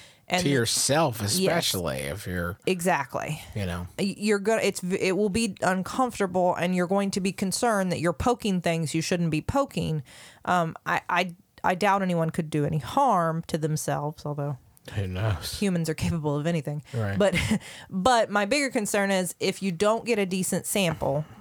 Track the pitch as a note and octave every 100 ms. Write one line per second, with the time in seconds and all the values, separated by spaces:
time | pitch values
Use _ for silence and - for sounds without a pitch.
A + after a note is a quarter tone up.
0 | - - - F3+ E3+ C3+ A2+ - - D3
1 | D#3 A2 G#2 F3+ F#3+ E3+ - F#2+ E2+ C2+
2 | C#2 F2+ - F2+ E2+ G#2 - F#3 F3 D3+
3 | C3 - - D3+ - G#2 F#2+ F2 F2 -
4 | G3 - G#3 G3+ G3 A3+ G3 - F3+ F#3+
5 | F3+ F#3+ G#3 G3+ A3+ - - F#3+ F3 -
6 | B3+ - G3 F3+ F3+ - F3 F3+ F3 G3
7 | G3 G3 F#3+ F#3 F#3+ - A#3+ G#3 F#3 C#3
8 | E3 E3 B3 B3 G#3+ F#3 F3 E3 D#3 D#3+
9 | - F3+ E3+ D3+ - C#4 C#4 F3 E3 D#3
10 | - - - - - F3+ E3 - - F3
11 | - F3 F#3 E3+ _ - - F#3 G3+ G3
12 | F#3 E3+ D#3+ - D#3 D3+ D3 D#3 - -
13 | C#4 F#3+ E3 D#3+ - D#3 D3+ D3+ - C#3+
14 | D3 - D3 D3 C#3+ C3+ - - - G#2
15 | F#2 F#2 G#2+ F2 - - G3+ F3 D#3+ D#3
16 | F3 E3+ D3+ C#3+ D3+ E3+ D3 D3 - A#2+
17 | G#2 G2+ G3 E3+ - G#3+ - - - F#3+
18 | G3+ A#3 F#3+ G#3 G3+ C4+ C4+ A#3+ G3+ G#3
19 | G3 F#3+ F3 - F#3+ F3+ F#3+ E3 G#3 A3+
20 | A3 G#3+ G3 F#3 F3 F3+ - G#3 F3 D#3+
21 | C#3 C#3 D#3 -